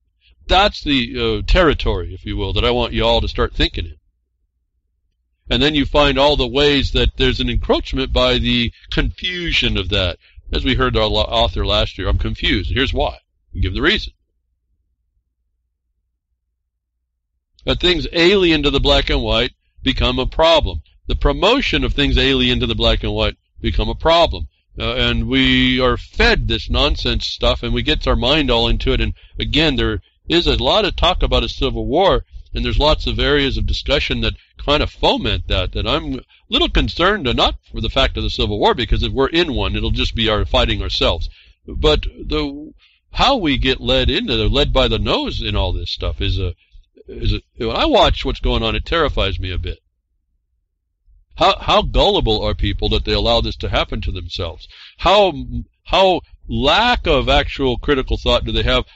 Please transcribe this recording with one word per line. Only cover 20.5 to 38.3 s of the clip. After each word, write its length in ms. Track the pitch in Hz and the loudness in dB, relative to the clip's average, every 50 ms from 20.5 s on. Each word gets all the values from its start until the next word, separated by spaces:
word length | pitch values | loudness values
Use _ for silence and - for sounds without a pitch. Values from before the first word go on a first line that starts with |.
| 165 156 117 107 87 78 - _ _ _ _ | 4 4 2 0 -4 -8 -10 _ _ _ _
The 100 | - - | -6 -2
promotion 680 | - - 143 143 143 160 196 240 285 233 - - 147 131 | 0 0 0 2 2 2 2 2 2 0 0 0 0 0
of 80 | 120 110 | 0 0
things 240 | 139 143 139 123 | 0 0 2 2
alien 440 | 123 127 135 135 131 127 123 123 117 | 2 2 2 2 2 2 2 0 0
to 60 | 127 | -2
the 80 | 117 113 | -2 -2
black 300 | 110 117 113 110 110 - | 0 0 0 0 0 -2
and 80 | 110 104 | -2 -2
white 240 | 107 110 - 123 - _ _ _ - | -2 -2 -2 -2 -6 _ _ _ -8
become 280 | - 117 - - 220 - | -6 -2 -2 0 -2 -2
a 60 | - | -2
problem. 540 | - - 156 165 170 165 147 - - - - _ _ _ _ - - | 0 2 2 4 4 4 2 0 -4 -8 -12 _ _ _ _ -12 -8
Uh, 160 | 113 113 120 | -6 -4 -2
and 320 | 131 120 120 120 113 113 | 0 0 0 0 0 0
we 540 | 113 127 135 131 131 127 127 127 127 127 127 | 0 2 2 4 4 4 4 4 2 2 2
are 160 | 127 123 120 | 2 2 0
fed 520 | 110 - - - - 214 233 220 160 120 107 | 0 -4 -6 -2 0 2 2 2 2 0 0
this 200 | 113 107 - - | -2 -4 -2 -2
nonsense 580 | 117 123 135 151 156 - - 131 117 117 - | 0 0 0 0 0 -2 -2 -2 -2 -2 -4
stuff, 360 | - - - 117 120 127 - - | -6 -6 -2 0 0 0 0 -2
and 100 | 117 113 | -4 -4
we 100 | 120 113 | -2 0
get 240 | 135 156 156 - | -2 -2 0 0
our 100 | 135 127 | 0 0
mind 340 | 113 113 123 147 160 147 127 | 0 2 2 2 2 2 2
all 180 | 120 117 117 117 | 2 2 2 2
into 240 | 113 110 - 135 127 | 0 0 0 0 0
it. 80 | 123 | 0
And 140 | 147 - - - - - - - | 0 -2 -4 -8 -12 -16 -10 -8
again, 380 | - 113 117 139 160 160 139 | -6 -2 0 2 2 2 2
there 260 | 113 113 113 110 95 - _ _ _ _ - | 2 0 0 -2 -4 -8 _ _ _ _ -2
is 180 | - 170 170 | 0 0 2
a 160 | 151 131 113 117 | 2 0 0 0
lot 220 | 135 165 208 214 | 2 2 2 2
of 120 | 175 - | 0 0
talk 260 | - 156 165 185 - - | 0 0 0 2 2 0
about 220 | 139 127 123 120 | 0 0 0 0
a 40 | 113 | -2
civil 380 | - - 139 131 117 117 110 | -2 -2 -2 -2 -2 -2 -4
war, 380 | 110 127 165 196 185 139 117 - - - - - - - | 0 2 2 4 4 4 2 0 -4 -12 -18 -14 -10 -6
and 120 | 120 117 | -6 -4
there's 140 | 120 - - | -2 0 2
lots 280 | 135 151 156 - - | 4 4 2 2 0
of 120 | 127 113 107 | -2 -2 0
areas 380 | 127 131 143 147 139 135 113 | 0 2 2 2 2 0 -2
of 100 | 107 101 | -2 -2
discussion 540 | - 113 - - - 135 151 - - 139 120 | -2 -2 -4 -2 -2 -2 0 0 -2 -4 -2
that 140 | 113 113 104 - _ _ _ - - | -2 -4 -4 -6 _ _ _ -8 -2
kind 200 | - 143 151 135 | 0 0 0 0
of 80 | - | -2
foment 580 | - - - 165 233 277 156 113 101 92 85 - | -4 0 0 0 2 0 0 -2 -4 -4 -4 -2
that, 240 | 101 98 92 90 - | -2 -2 -2 -2 -4
that 140 | 104 104 | -4 -2
I'm 280 | 117 127 156 165 151 135 | -2 -2 -2 -4 -6 -8
a 60 | 123 - _ _ _ _ - | -8 -10 _ _ _ _ -4
little 200 | 202 269 349 285 | -2 -2 0 0
concerned, 580 | - 165 139 113 - - 165 185 214 208 147 | 0 0 0 0 0 0 0 2 2 0 0
uh, 60 | 120 113 | -2 0
not 240 | 120 170 - - - _ - - | 0 0 0 -2 -4 _ -12 -8
for 80 | 117 | -6
the 80 | 107 110 | -6 -2
fact 280 | - 139 135 127 - | 0 0 0 0 0
of 60 | 113 110 | -2 -4
the 80 | 107 | -4